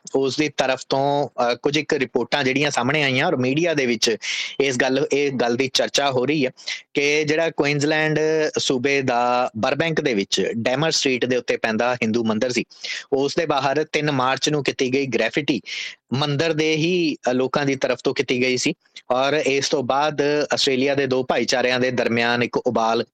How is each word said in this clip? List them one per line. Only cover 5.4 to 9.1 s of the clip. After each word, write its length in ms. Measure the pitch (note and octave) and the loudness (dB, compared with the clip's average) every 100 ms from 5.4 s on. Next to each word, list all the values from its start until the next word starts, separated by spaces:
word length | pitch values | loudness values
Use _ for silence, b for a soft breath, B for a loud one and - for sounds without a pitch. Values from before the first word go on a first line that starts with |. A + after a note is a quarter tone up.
| A#2+ B2 | -2 0
ਦੀ 140 | C3+ | 0
ਚਰਚਾ 360 | - A2+ - C#3 | 0 0 0 0
ਹੋ 160 | B2+ B2 | 0 0
ਰਹੀ 200 | D#3 B2+ | 0 -2
ਹੈ 40 | - B B B | -4 B B B
ਕਿ 300 | - C#3+ D3 | 0 2 2
ਜਿਹੜਾ 260 | D3+ D#3 E3 | 2 0 0
ਕੁਈਨਜ਼ਲੈਂਡ 680 | D#3 C#3+ D3 D3 D#3 D#3 D3+ D#3 D#3 D#3 - | 0 0 0 0 2 2 2 2 0 0 -2
ਸੂਬੇ 440 | - C3 C3+ C#3 | -2 0 2 0
ਦਾ 480 | C3 | 0